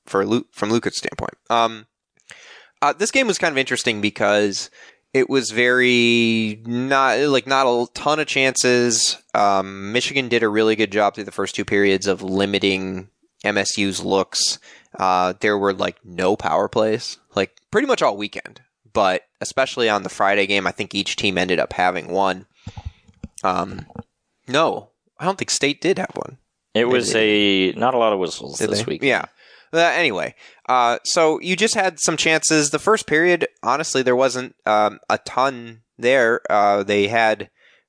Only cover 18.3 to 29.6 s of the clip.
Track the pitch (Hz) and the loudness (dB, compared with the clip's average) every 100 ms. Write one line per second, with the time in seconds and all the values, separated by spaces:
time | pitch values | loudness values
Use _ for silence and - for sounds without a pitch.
18.3 | - - - _ _ _ 110 95 92 - | -10 -16 -20 _ _ _ 0 2 0 -4
19.3 | - 110 - 131 - 113 104 92 - 98 | -14 -6 -2 -2 0 0 0 -2 -2 2
20.3 | 101 98 101 90 - 101 98 98 - 104 | 2 2 0 0 -4 -6 -6 -6 -2 -2
21.3 | 92 92 85 - - 90 90 - 92 98 | 0 0 0 -2 0 0 -2 -4 0 0
22.3 | 92 - _ - - - - _ _ - | -2 -10 _ -18 -16 -16 -16 _ _ -20
23.3 | - 95 90 95 95 - - - _ _ | -6 -2 -2 -4 -8 -16 -18 -20 _ _
24.3 | _ - 135 156 92 - _ _ - 165 | _ -4 0 0 -2 -10 _ _ -8 -6
25.3 | 196 - - 143 143 165 185 190 - - | -4 -4 -2 -2 0 -2 -2 -4 -10 -12
26.3 | 131 _ _ _ 110 120 127 110 113 110 | -14 _ _ _ 0 2 2 2 2 4
27.3 | 104 101 95 92 - 120 127 113 98 87 | 4 4 4 2 0 0 2 2 2 -2
28.3 | - - - 104 104 113 - 139 104 - | -6 -12 -4 -2 -2 -4 -2 0 0 -2
29.3 | _ - - | _ -20 -20